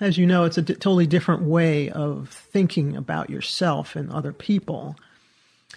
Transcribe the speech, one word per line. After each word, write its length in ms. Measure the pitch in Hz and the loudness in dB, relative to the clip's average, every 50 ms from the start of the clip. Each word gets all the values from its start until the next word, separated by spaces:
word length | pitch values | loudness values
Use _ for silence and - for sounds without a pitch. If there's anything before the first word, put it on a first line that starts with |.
as 180 | 208 196 165 175 | 0 0 2 4
you 80 | 180 | 4
know, 180 | 175 185 180 170 | 4 6 4 4
it's 140 | 170 170 180 | 2 2 0
a 40 | |
di-, 120 | 160 - - | 0 -2 -2
totally 320 | - - 196 190 180 170 | -2 2 2 4 4 4
different 360 | 151 160 180 - - 170 170 | 4 2 2 2 2 0 0
way 480 | 180 147 160 170 165 165 151 147 143 - | 2 2 2 4 4 2 2 0 -2 -4
of 380 | - 156 147 147 143 139 139 123 | -4 -4 -4 -4 -6 -6 -10 -14
thinking 680 | - - - _ - 202 190 165 - 180 143 143 139 | -16 -20 -12 _ 0 0 0 2 0 0 -2 -2 -4
about 340 | 139 135 - 78 78 - - | -6 -6 -6 -4 -6 -4 -6
yourself 640 | 71 71 - - - - 180 170 147 147 147 - - | -8 -8 -8 -6 -4 -2 0 0 0 -2 -4 -8 -8
and 160 | 156 143 - | -8 -8 -6
other 220 | - 151 139 143 | -6 -6 -6 -8
people, 640 | 143 - - - 208 190 - - 170 117 - - 151 - _ _ _ _ _ _ _ _ _ _ _ _ _ - - | -10 -8 -2 0 0 0 0 -4 -8 -8 -8 -12 -14 -14 _ _ _ _ _ _ _ _ _ _ _ _ _ -20 -20